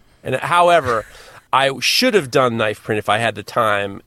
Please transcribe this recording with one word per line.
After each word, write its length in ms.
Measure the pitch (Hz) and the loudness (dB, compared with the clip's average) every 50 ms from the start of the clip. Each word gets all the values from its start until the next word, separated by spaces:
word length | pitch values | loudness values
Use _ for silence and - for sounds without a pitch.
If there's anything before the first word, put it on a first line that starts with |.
| _ _ _ _ - | _ _ _ _ -10
And 140 | - 131 | -6 -6
however, 680 | 131 135 135 165 175 175 175 170 165 139 127 117 110 107 - - - - - - - - _ - | -4 -4 -2 0 2 4 4 4 2 2 0 -2 -2 -4 -6 -14 -20 -20 -20 -20 -20 -10 _ 0
I 200 | 131 139 139 135 123 | 2 2 0 0 -2
should 340 | - - - - 247 254 214 | -4 -2 -2 0 0 2 2
have 160 | 196 147 127 | 2 0 2
done 260 | - 143 131 123 113 | 2 2 2 2 0
Knife 240 | 113 110 107 107 - - | 0 -2 -2 -4 -6 -6
Print 160 | - 110 104 | -4 -4 -4
if 80 | - - | 0 0
I 100 | 104 107 | 0 0
had 160 | 117 113 104 | 0 -2 -4
the 80 | 104 104 | -6 -10
time. 600 | - - 123 117 107 104 101 101 98 98 - - | -6 -2 -2 0 0 0 -2 -2 -6 -8 -12 -16